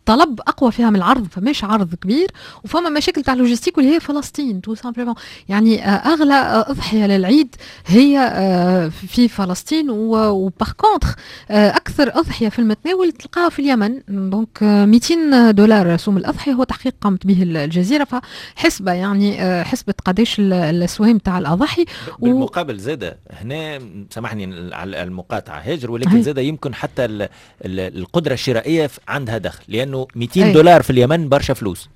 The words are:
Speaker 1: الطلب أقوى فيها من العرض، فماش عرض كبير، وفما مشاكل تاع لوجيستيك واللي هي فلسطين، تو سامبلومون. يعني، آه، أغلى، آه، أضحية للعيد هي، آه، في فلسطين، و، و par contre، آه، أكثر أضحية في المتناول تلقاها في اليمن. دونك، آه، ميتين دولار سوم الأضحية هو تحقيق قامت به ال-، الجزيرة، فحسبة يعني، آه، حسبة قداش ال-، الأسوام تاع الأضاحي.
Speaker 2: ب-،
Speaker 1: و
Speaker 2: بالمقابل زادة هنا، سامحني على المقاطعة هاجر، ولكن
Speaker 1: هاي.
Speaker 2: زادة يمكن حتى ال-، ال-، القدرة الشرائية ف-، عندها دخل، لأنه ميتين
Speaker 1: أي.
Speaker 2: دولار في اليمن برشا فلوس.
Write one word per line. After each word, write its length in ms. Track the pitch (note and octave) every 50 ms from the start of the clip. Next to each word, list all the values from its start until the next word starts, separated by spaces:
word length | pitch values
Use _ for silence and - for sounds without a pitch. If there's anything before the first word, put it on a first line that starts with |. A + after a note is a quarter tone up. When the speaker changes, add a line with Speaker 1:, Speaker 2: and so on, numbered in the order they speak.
Speaker 1:
الطلب 400 | _ - A3 B3+ E4+ E4 B3 G#3
أقوى 320 | - - D#4+ - C#4+ A#3+ G#3+
فيها 180 | - A#3 A3+
من 60 | G#3+
العرض، 300 | G3 F3+ F#3 C4 C4 A3 E3
فماش 340 | - F#3+ F3+ B3+ D4 - A3+
عرض 300 | G3 G#3+ A3 G3 E3 F3
كبير، 360 | E3+ - F#3 A3+ D4 F#4 F#4+ - - - - - - _
وفما 240 | G3+ - D#4+ F4 E4+
مشاكل 320 | D4 D4+ C#4+ - F4 D4+ C#4
تاع 120 | - C4
لوجيستيك 440 | B3 B3+ A#3+ A#3+ A#3 - F4+ - -
واللي 160 | C#4 C4 D#4
هي 60 | E4+
فلسطين، 600 | - - C#4+ D4 C#4 - _ - D4 B3+ G#3 F#3
تو 140 | F3+ G#3+ A3+
سامبلومون. 400 | G#3+ - B3 A#3 A#3+ B3 A#3 A#3 - - - - - _ -
يعني، 360 | F#3+ G#3 A3 A3+ A3 G#3 -
آه، 40 | G3
أغلى، 460 | G3+ G3 - B3+ E4 D#4 D#4 C#4+ C#4+
آه، 360 | C#4 B3+ - - A3 G#3+ -
أضحية 360 | C#4 - - - G#3+ A3 G#3
للعيد 480 | G3+ G3+ F#3+ F#3 F3+ A#3+ D4+ D#4 A#3+ - - - - - - -
هي، 320 | - F3 A3+ C4+ C#4+ C#4+ C#4
آه، 680 | C4 A#3 - - F#3+ F#3+ F#3 F3+ F3 F3+ F#3 F#3 E3+ D#3
في 400 | D#3+ - - F#3 - - B3 A#3
فلسطين، 640 | - - G3 F3+ F3+ - - - D4+ D#4+ D#4 C#4+
و، 240 | A3+ G#3 A3 A3+ A3+
و 340 | A3 A3 G#3+ G3+ G3 F#3+ G3 - _ A3
par 20 | -
contre، 400 | - _ - G#4+ G#4 E4 - - - - - - - - - _
آه، 180 | G#3 G#3 G#3+ G3+
أكثر 400 | - - - - - - D4 B3+ -
أضحية 340 | D4 E4 - - - A#3 G#3+
في 100 | - -
المتناول 540 | A#3+ A3 G#3+ - _ D#4 F#4 F#4 F#4 E4+ -
تلقاها 360 | - - - - F4 F4 E4
في 100 | - -
اليمن. 420 | C#4 C#4+ C4 A#3 G3+ G#3 B3 C4+ - -
دونك، 540 | G3 G3 F#3+ F#3+ F#3+ G#3 A3+ G#3+ _ - G#3+
آه، 220 | G#3 G#3 G3+ G3+
ميتين 680 | G#3 G#3+ A#3+ - - E4+ E4+ D#4+ D4+ C#4 B3+ A#3 A3+ A3
دولار 420 | G3 G#3 G#3+ A3 G#3 F#3 F3 E3+
سوم 200 | E3+ - G#3+ G3+
الأضحية 360 | F#3 - - - - - D4 C4+
هو 120 | B3 C4
تحقيق 300 | - - - - C4 B3 _
قامت 260 | - G#3 F#3+ F#3 -
به 160 | F#3 G3 F3+ F#3+
ال-، 140 | F3 E3
الجزيرة، 480 | D#3+ C#3+ D3 D#3+ F3+ F3+ F#3+ C#4 D4+ C#4+
فحسبة 880 | - B3 B3 - - - - - - _ - - E4 - - G3 F#3+ F3
يعني، 500 | F3+ F#3 G3+ G3+ G3 G3+ G3+ G3+ - F#3+
آه، 200 | F#3 F3+ F3 E3
حسبة 320 | - - B3 - - G3 - -
قداش 360 | - F3+ F#3+ A#3 A3+ - -
ال-، 120 | G#3 G3 F#3
الأسوام 680 | F3+ E3+ D3+ E3 F3 F3 F3 - - G#3+ A3 A#3+ G#3
تاع 200 | - G3 F3+ F3+
الأضاحي. 460 | F3 C#3+ E3+ F3+ C4+ D#4 - - E4+
Speaker 2:
ب-، 40 | - - - - - - -
Speaker 1:
و 60 | A3+
Speaker 2:
بالمقابل 520 | A#3+ B3+ C4 C4 - - F3 F3 D3 A#2 G2+
زادة 380 | F#2+ B2 D#3+ C#3 G2+ E2+ - - _ _
هنا، 480 | - - F#2+ A#2+ C#3 D#3 D#3+ D#3 D3+ C#3 B2+ A2 D#2+ G2+ G2+ G2+
سامحني 640 | - A2+ A2 A2+ A2 G#2+ G2 F#2 F#2 E2+ F2 F2 -
على 280 | - F2 F#2+ F#2+ D2+ F2
المقاطعة 580 | F2+ F2+ F#2 F2 _ A#2+ G#2 - - D2+ D2+
هاجر، 300 | D2+ A2 D#3+ D#3+ A#2+ A#2
ولكن 200 | A#2 A#2 B2+ F3
Speaker 1:
هاي. 120 | F#3+ A#3 A3+
Speaker 2:
زادة 200 | D3 D3+ C3 B2
يمكن 320 | C#3+ D#3+ D3 - C#3 A#2
حتى 300 | - - D3 - - B2+
ال-، 180 | A2+ G#2+ G#2 G2+ - _ - - _ _ _ -
ال-، 340 | F#2 F#2 F#2+ F#2 F#2 - F#2
القدرة 340 | F2+ - - E3+ E3 D3+ C3
الشرائية 540 | A#2 - - B2 A2+ A2 C#3+ D#3+ E3 D#3
ف-، 120 | C#3 - - _ -
عندها 300 | G#2+ C#3+ C#3 A2+ A2 A2+
دخل، 240 | F2 F2 - - _ -
لأنه 320 | F#2+ A2 C3 C#3 C3+ C3 C3 - _
ميتين 320 | A#2+ A#2 - - F#3 G3
Speaker 1:
أي. 60 | - -
Speaker 2:
دولار 300 | D#3 D#3 F3 F3 D#3 B2
في 80 | -
اليمن 380 | C#3 B2 B2 B2+ D#3 E3+ E3 C#3
برشا 260 | C3+ C#3+ - - C3+
فلوس. 340 | - B2 G2+ F2 - - - _